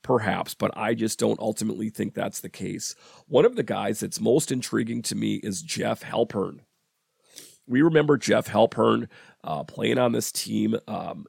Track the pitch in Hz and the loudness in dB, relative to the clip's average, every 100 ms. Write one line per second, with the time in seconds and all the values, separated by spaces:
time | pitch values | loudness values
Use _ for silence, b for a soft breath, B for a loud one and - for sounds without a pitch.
0 | - 123 101 92 - - 110 - 110 120 | 2 2 2 -2 -6 -2 -4 -2 -2 0
1 | 110 - 110 110 110 110 110 - 110 - | -2 0 0 0 -4 -2 -4 -4 -6 -4
2 | 104 - 101 - 98 - 95 98 - - | -6 -4 -6 -6 -14 -10 -8 -6 -8 -12
3 | B B _ 127 220 247 117 101 104 107 | B B _ 4 4 2 -4 -2 -2 -2
4 | 104 - 110 143 - 131 - 113 113 117 | -6 -2 2 2 2 -4 -2 -2 -2 -4
5 | - 104 110 101 - 95 - - 110 113 | -4 -2 -2 -2 -4 -8 -8 -4 -4 -4
6 | - - 113 104 92 73 _ _ _ _ | -4 -2 -2 -2 -4 -8 _ _ _ _
7 | _ _ B B B B - 127 165 160 | _ _ B B B B -2 4 6 6
8 | 147 143 - 107 - 104 113 - 113 113 | 4 2 4 2 4 4 4 4 4 4
9 | - B B B - - - - 110 123 | -2 B B B -6 -6 -6 -4 0 2
10 | 123 117 113 - - 107 110 110 - 101 | 2 2 -2 -6 -4 -2 0 -2 -4 -8
11 | 87 - | -8 -12